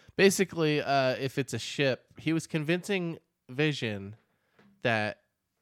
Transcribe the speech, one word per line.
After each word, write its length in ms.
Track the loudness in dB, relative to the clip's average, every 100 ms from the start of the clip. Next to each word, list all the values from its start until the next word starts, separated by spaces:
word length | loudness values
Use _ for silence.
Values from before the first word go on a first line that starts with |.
| -8 2
Basically, 640 | 4 4 0 0 0 2
uh, 300 | 2 2 2 0
if 180 | -2 -4
it's 160 | -4
a 60 | -6
ship, 460 | -6 0 0 0 _ -8
he 160 | -2
was 140 | 0 0
convincing 720 | -4 0 -2 0 -2 -2 -6 -14 _ -8
Vision 680 | -2 0 0 -2 -4 -8 -14 _ _ _ _ -20 _
that 380 | 0 0 0 -4 _ _ _ _